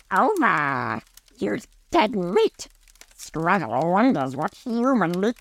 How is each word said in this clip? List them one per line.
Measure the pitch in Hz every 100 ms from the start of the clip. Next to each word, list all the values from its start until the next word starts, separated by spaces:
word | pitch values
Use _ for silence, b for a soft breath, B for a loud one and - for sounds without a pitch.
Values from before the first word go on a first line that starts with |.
| _
over. | 190 240 415 233 160 143 135 117 110 - _ _ _
Here's | 202 202 - _ _
dead | 349 220 220
meat! | 175 214 440 - - _ _ _ - -
Scraggle | - 151 165 196 127 120 160
wonders | 185 175 160 131 131
what | 160 -
human | - 233 240 262 170 175
meat | 202 247